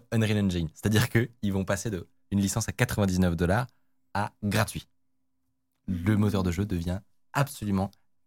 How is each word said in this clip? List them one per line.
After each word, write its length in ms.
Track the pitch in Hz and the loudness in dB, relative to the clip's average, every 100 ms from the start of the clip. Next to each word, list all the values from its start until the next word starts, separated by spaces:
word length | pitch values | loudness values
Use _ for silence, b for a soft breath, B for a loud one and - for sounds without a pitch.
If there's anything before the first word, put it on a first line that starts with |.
| - | -2
Unreal 340 | 117 107 107 101 | 0 2 2 2
Engine. 240 | 87 80 - | 0 -2 -4
C'est-à-dire 340 | 107 123 123 | 0 2 4
qu'ils 420 | 117 123 - 104 | 2 0 -2 -2
vont 120 | 98 92 | -2 -2
passer 240 | 98 117 | -4 -4
de 180 | 92 - _ _ | -8 -10 _ _
une 100 | 98 | 0
licence 300 | 98 117 - | 0 0 -4
à 20 | |
quatre-vingt-dix-neuf 640 | - 120 - 98 90 90 85 | -2 -2 2 2 4 2 4
dollars 300 | 85 104 127 _ _ _ _ | 2 2 -2 _ _ _ _
à 160 | 98 104 - | -4 -4 -4
gratuit. 440 | 101 98 - 78 - _ _ _ _ _ _ _ _ _ - | -2 0 -2 -4 -12 _ _ _ _ _ _ _ _ _ -8
Le 280 | 90 87 104 | -4 0 2
moteur 260 | 104 95 | 2 2
de 80 | 90 | 0
jeu 140 | 85 101 | -2 -2
devient 340 | 87 85 92 - _ _ | -2 -4 -6 -8 _ _
absolument 580 | 135 139 - 104 98 98 - _ _ | -2 -2 -4 -2 -2 -2 -6 _ _